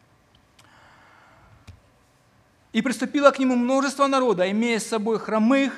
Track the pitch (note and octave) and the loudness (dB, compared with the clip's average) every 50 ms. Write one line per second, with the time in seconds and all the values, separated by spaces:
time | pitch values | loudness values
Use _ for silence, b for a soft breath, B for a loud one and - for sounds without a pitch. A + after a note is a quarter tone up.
0 | _ _ _ _ _ _ _ _ _ _ _ b b b b b b b b b | _ _ _ _ _ _ _ _ _ _ _ b b b b b b b b b
1 | b b b b b b b b b b b b b - - - _ _ _ _ | b b b b b b b b b b b b b -20 -20 -20 _ _ _ _
2 | _ _ _ _ _ _ _ _ _ _ _ _ _ _ - A3 A#3 C4+ B3 - | _ _ _ _ _ _ _ _ _ _ _ _ _ _ -6 -4 -4 -4 -4 -6
3 | C4 C4 C4 D4 C#4+ C#4 C4+ - C4+ B3+ B3+ B3 A#3+ A#3+ C4+ C4+ C4+ C#4+ C#4 - | -6 -4 0 2 4 4 4 4 0 0 0 0 0 0 0 0 0 -2 -2 -2
4 | C#4 C#4 C#4 C4+ B3+ B3 G#3 F3 F3+ F#3+ G3+ G#3+ A#3 A#3+ A#3 G#3+ G#3 - A3+ A3 | 0 0 2 2 2 0 0 0 0 0 0 0 0 0 0 -2 -4 -4 -4 -4
5 | G#3 A3+ A3+ G3 - - G#3 A3 G#3+ A3+ C4+ C#4 C#4 B3+ - | -2 -2 -2 -2 -4 -2 0 2 2 4 4 2 2 0 -4